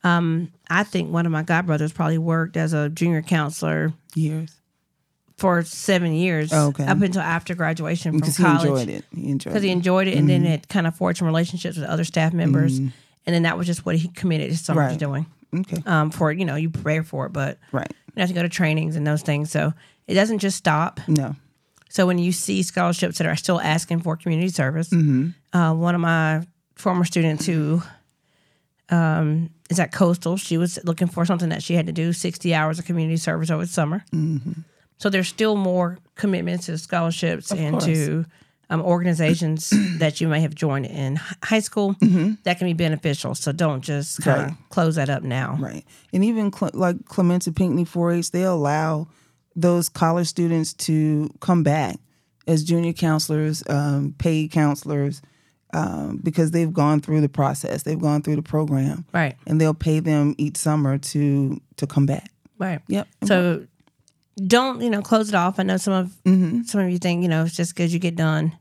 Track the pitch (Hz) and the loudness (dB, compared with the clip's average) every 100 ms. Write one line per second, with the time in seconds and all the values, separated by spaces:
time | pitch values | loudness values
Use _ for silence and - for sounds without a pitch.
0 | 185 175 170 165 170 _ - 170 208 180 | 2 2 2 0 -4 _ -4 -2 0 -2
1 | 160 165 170 156 160 165 180 151 156 - | -2 -2 0 -2 0 0 2 0 -2 -2
2 | 156 165 165 165 165 165 160 156 147 160 | -2 0 0 0 0 -2 -2 0 -2 0
3 | 170 160 160 170 151 160 160 156 156 156 | 0 0 0 0 0 -4 -2 0 -2 -4
4 | _ - 156 156 160 _ _ _ _ _ | _ -2 -2 -2 -8 _ _ _ _ _
5 | _ _ _ _ 190 175 160 - - 185 | _ _ _ _ 2 2 -2 -6 0 2
6 | 175 156 185 160 156 156 147 139 139 190 | 2 0 0 0 0 2 2 0 0 2
7 | 196 185 165 165 - 175 160 165 160 170 | 2 0 -2 -4 -4 -4 -2 -2 -4 -4
8 | 170 151 156 143 180 170 156 135 113 50 | 0 0 0 2 4 4 4 2 -2 -6
9 | - - - 139 - 214 196 180 180 185 | -10 -8 -4 -4 -2 -2 0 0 2 2
10 | 190 147 147 180 175 156 - 202 165 165 | 2 4 4 4 4 0 -2 0 0 0
11 | 185 175 170 160 170 175 175 170 143 165 | -2 0 0 2 0 -4 -8 -6 -4 -2
12 | 165 - 160 170 147 139 139 131 135 - | -2 0 0 2 2 4 4 2 -2 -6
13 | _ _ - 170 165 170 175 170 - 165 | _ _ -2 2 2 0 -2 -4 0 -2
14 | 170 - 185 160 147 160 - 165 139 151 | -2 -4 -2 -2 -2 -4 -2 0 0 -2
15 | 147 139 160 _ _ 165 185 170 - 165 | -4 -4 -6 _ _ -6 -4 -6 0 0
16 | 151 160 156 160 180 147 160 151 101 156 | 0 0 -2 0 -4 -2 -4 -4 -2 -2
17 | 160 139 135 139 139 - _ 135 - - | -2 -6 -6 -4 -6 -6 _ -6 -6 -14
18 | - - 180 175 170 - 165 156 156 156 | -14 -4 -2 0 -2 0 0 2 0 -2
19 | 147 151 - 143 151 151 151 160 - _ | 0 0 0 -2 -2 -2 -2 -4 -12 _
20 | - 185 220 214 196 185 175 151 165 - | -2 0 2 0 -2 0 0 2 0 -4
21 | - 151 135 143 _ _ _ _ _ - | 0 0 0 -8 _ _ _ _ _ 2
22 | 185 180 175 180 - 190 180 - 175 175 | 2 4 0 -2 -2 -2 -2 0 0 0
23 | 175 165 165 160 - 175 - 160 - 170 | -2 -2 -2 -2 0 0 2 0 0 -4
24 | 175 160 - 160 185 170 131 160 165 170 | -2 -4 -2 0 0 0 -2 -2 0 2
25 | 151 131 156 - _ 175 165 160 170 175 | 4 2 0 -6 _ 0 2 2 0 0
26 | 165 165 160 156 170 _ _ _ 208 180 | 2 2 2 0 -4 _ _ _ -2 2
27 | 170 175 160 156 - 165 151 165 - - | 2 2 2 0 0 0 0 0 -2 -16
28 | _ _ _ _ _ _ _ _ _ 170 | _ _ _ _ _ _ _ _ _ 2
29 | 165 156 156 156 165 _ _ 175 165 - | 2 2 0 0 -2 _ _ -2 -2 2
30 | 175 175 170 185 - 165 175 - 175 165 | 2 2 -2 -4 -2 0 0 -2 -6 -2
31 | 175 - 170 175 170 160 - 170 165 165 | -2 0 0 0 -2 -4 -2 -2 0 -2
32 | 165 170 180 175 180 160 156 160 - 170 | -2 -2 -4 -4 -2 0 0 -4 -4 -2
33 | 160 165 160 165 160 160 175 - 151 180 | 0 -2 -2 -4 -2 -2 -2 -2 -2 -4
34 | - 160 156 151 123 165 - _ _ _ | -4 -4 -2 -2 -6 -10 -14 _ _ _
35 | 208 196 180 - 220 208 190 180 175 180 | -2 0 -2 -2 0 2 0 0 0 -4
36 | _ - 208 180 170 175 175 160 - 175 | _ -4 -2 0 -2 -4 -6 -8 -4 -2
37 | 165 165 170 165 - 190 156 160 170 160 | -2 -2 -2 -4 -4 -4 -2 0 0 0
38 | 147 156 165 _ _ _ _ 160 180 175 | 0 -2 -4 _ _ _ _ -2 2 2
39 | 180 165 156 165 160 156 - 208 196 165 | 2 2 2 2 0 -2 2 2 2 0
40 | 160 151 165 151 160 151 160 135 - 151 | 0 0 0 0 0 -2 -2 -2 -4 -4
41 | 135 147 - - - 220 214 - 202 190 | -4 -4 -6 -10 -2 0 0 -2 -2 2
42 | 220 180 175 214 - 175 180 165 170 156 | 4 4 2 0 -2 -2 0 0 0 0
43 | 160 139 131 - - 151 165 135 127 143 | -2 -2 -4 -4 -4 0 0 -2 -4 -6
44 | 151 - - 135 143 160 - - 165 160 | -4 -4 0 2 0 -8 -6 0 0 2
45 | 139 139 139 127 127 131 127 - - - | -2 -2 -2 -4 -2 -4 -6 -8 -16 -20
46 | _ 180 208 226 208 196 202 - 180 175 | _ 2 2 2 -2 -2 -4 0 0 -2
47 | - - 175 180 175 160 180 165 170 175 | -6 0 2 2 0 0 2 2 0 0
48 | 170 170 175 175 185 175 143 151 160 156 | 0 0 -2 0 0 2 2 0 0 -2
49 | 160 _ _ _ _ - 175 175 165 - | -6 _ _ _ _ 0 2 2 0 0
50 | 165 170 170 - 170 165 160 - - 156 | 2 2 0 0 0 2 -2 -6 0 2
51 | 156 151 151 - - 175 147 151 123 - | 2 2 -2 -4 2 4 4 2 0 -6
52 | _ _ _ _ - 165 151 170 170 165 | _ _ _ _ 0 0 2 0 0 0
53 | 170 156 - 156 156 156 - 143 147 143 | 0 0 0 0 0 -4 -2 -2 0 0
54 | 139 139 170 156 156 160 147 143 143 147 | -2 -2 0 0 0 2 2 0 -4 -2
55 | 143 139 _ _ _ _ _ 160 - - | -2 -4 _ _ _ _ _ -4 -4 -4
56 | - - - 156 160 165 165 165 147 151 | -6 -4 -2 0 2 2 0 2 2 2
57 | 147 156 147 139 139 139 - - - 156 | 2 2 2 2 0 0 -6 -6 -4 -2
58 | 156 147 147 151 156 156 156 139 135 156 | 0 0 0 -4 -2 -2 0 0 0 -4
59 | 165 175 151 127 - 160 156 156 160 156 | -6 -2 -2 -4 -2 2 2 2 0 0
60 | 165 151 147 - 147 - 160 151 139 139 | 2 2 2 0 -4 -2 0 2 2 0
61 | - 151 143 139 135 - _ - 139 - | -2 0 2 2 0 -2 _ -8 -2 2
62 | 139 131 - _ _ _ 190 160 - 196 | 2 0 -6 _ _ _ -6 -6 -4 -4
63 | - _ 202 190 175 165 - _ _ _ | -4 _ 2 4 4 0 -6 _ _ _
64 | _ _ _ - 190 233 262 247 233 208 | _ _ _ -8 2 4 4 -2 0 -2
65 | 190 220 214 202 175 196 190 185 202 190 | 2 2 4 2 2 0 0 0 2 0
66 | 185 - 190 190 180 233 233 202 185 180 | 0 -2 4 4 4 0 -2 0 0 0
67 | 175 170 180 160 165 160 170 - 170 170 | 0 0 2 2 0 -2 -4 0 0 0
68 | 175 170 160 156 156 - | -2 0 0 2 0 -4